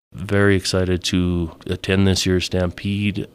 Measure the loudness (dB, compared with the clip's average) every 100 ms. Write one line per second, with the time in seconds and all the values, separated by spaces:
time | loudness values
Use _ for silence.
0 | _ -12 -2 2 4 2 0 -2 0 -2
1 | 0 0 0 0 -4 -8 -8 -6 0 2
2 | 4 4 2 0 0 -2 -2 -4 -4 -2
3 | -2 -2 -6